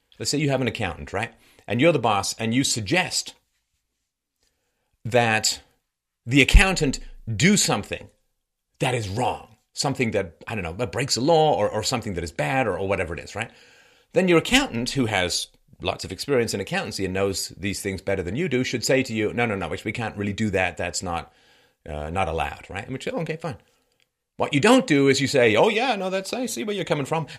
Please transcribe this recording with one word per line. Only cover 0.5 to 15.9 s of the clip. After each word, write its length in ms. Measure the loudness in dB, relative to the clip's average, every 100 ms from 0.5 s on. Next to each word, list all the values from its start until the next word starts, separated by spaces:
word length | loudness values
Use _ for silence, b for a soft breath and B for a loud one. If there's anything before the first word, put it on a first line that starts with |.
| 0
an 60 | -2
accountant, 440 | -2 -6 -6 -8
right? 220 | -6 -6 -10 b b -4
And 140 | 2
you're 100 | 4
the 80 | 4
boss 340 | 2 0 -2 -4
and 140 | -2
you 100 | 0
suggest 720 | 0 -2 0 -2 0 -4 -8 -14 _ _ _ _ _ _ _ _ _ _ _ _ _ _ _ _
that 580 | 0 2 4 2 0 -4 -10 _ _ _ _ _ 0
the 160 | 4
accountant 580 | 8 8 8 4 0 -2 B B -8
do 240 | 2 4 6
something 520 | 4 0 -2 -8 -10 _ _ _ _ _ _ _
that 160 | -2 -2
is 140 | -2
wrong, 460 | -2 -2 -2 -10 _ _
something 380 | -6 -4 0 0
that, 320 | 0 -4 -10 -10
I 80 | -6
don't 80 |
know, 100 | -6
that 180 | -6 -6
breaks 240 | -4 -2 0
the 60 |
law 340 | 4 4 4 2
or, 140 | 0
or 140 | 0
something 320 | -2 -4 -4 -6
that 80 |
is 80 | -6
bad 360 | -4 -2 0 0
or, 100 | 0
or 100 | -2
whatever 260 | -2 -2
it 60 | -6
is, 160 | -10 -10
right? 160 | -10 b b b b b b
Then 140 | 0 4
your 100 | 4
accountant, 540 | 4 2 0 -4 -4
who 140 | -2 0
has 400 | 0 0 -2 -6 _ _ -8
lots 240 | -6